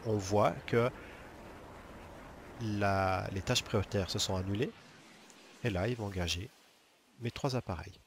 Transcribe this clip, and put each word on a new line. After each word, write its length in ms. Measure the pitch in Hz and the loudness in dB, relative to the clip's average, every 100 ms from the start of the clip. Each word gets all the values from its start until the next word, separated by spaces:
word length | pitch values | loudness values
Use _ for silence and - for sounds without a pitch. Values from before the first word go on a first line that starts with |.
| 117 | 2
on 120 | 107 | 0
voit 340 | 95 104 104 - - | 4 4 4 2 2
que 220 | 120 120 - - - - - - - - - - - - - - - - - | 4 4 0 -14 -16 -16 -16 -16 -16 -16 -16 -16 -16 -16 -16 -16 -16 -16 -6
la, 680 | 113 104 101 98 95 92 98 | -2 2 4 6 4 2 0
les 100 | 98 | -2
tâches 220 | 95 123 | 2 0
prioritaires 460 | - 107 95 104 90 | 4 0 2 2 2
se 100 | 104 | 0
sont 160 | - 95 | 0 0
annulées. 360 | 92 101 156 - - - - - - - - - | 0 0 0 -4 -20 -20 -20 -20 -20 -20 -20 -6
Et 60 | 120 | -2
là, 180 | 92 107 | 0 0
ils 80 | 123 | 0
vont 120 | 104 | -2
engager 420 | 92 85 87 107 - - _ _ _ _ - | -2 0 0 -4 -14 -20 _ _ _ _ -8
mes 120 | 120 | -6
trois 240 | - 143 127 | -2 -2 -2
appareils. 440 | - 85 85 - | -2 -6 -6 -14